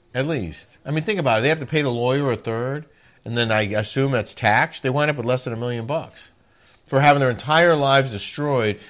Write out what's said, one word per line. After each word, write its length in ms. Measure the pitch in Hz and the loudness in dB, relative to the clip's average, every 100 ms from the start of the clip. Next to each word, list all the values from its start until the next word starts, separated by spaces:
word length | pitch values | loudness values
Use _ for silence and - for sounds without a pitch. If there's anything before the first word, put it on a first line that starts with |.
| _ | _
At 120 | 127 143 | -4 -2
least. 520 | 151 87 78 - _ - | -2 -6 -10 -18 _ -6
I 40 | |
mean, 120 | 156 | -4
think 160 | 160 202 | -2 0
about 200 | 139 110 | 2 2
it. 20 | |
They 80 | 131 | 2
have 100 | 160 | 0
to 60 | 131 | -2
pay 160 | 156 | -2
the 80 | 143 | 0
lawyer 400 | 120 123 139 139 | 0 0 0 0
a 40 | 113 | -2
third, 500 | - 113 127 143 151 _ _ _ 113 | -4 -4 -4 -6 -12 _ _ _ -6
and 100 | 117 | -2
then 160 | 113 | 0
I 120 | 107 | 0
assume 480 | 104 107 104 135 139 | 0 -2 -2 -2 0
that's 220 | 123 104 | 0 -4
taxed. 480 | - 107 113 160 - | 0 2 4 2 -2
They 60 | 135 | -4
wind 220 | 139 151 | 0 0
up 80 | 143 | -2
with 80 | 117 | -2
less 180 | 127 | -2
than 80 | 127 | -2
a 40 | 113 | -6
million 280 | 123 120 | -6 -6
bucks 460 | 113 156 - - - _ _ _ _ _ - | -6 -6 -8 -18 -20 _ _ _ _ _ -2
for 140 | 135 | 4
having 200 | 147 143 | 6 6
their 100 | 135 | 4
entire 460 | 110 135 156 175 156 | 0 0 4 4 4
lives 340 | 139 135 135 | 4 4 2
destroyed 680 | 101 - - 147 135 110 98 | -4 -8 -6 -2 0 0 -2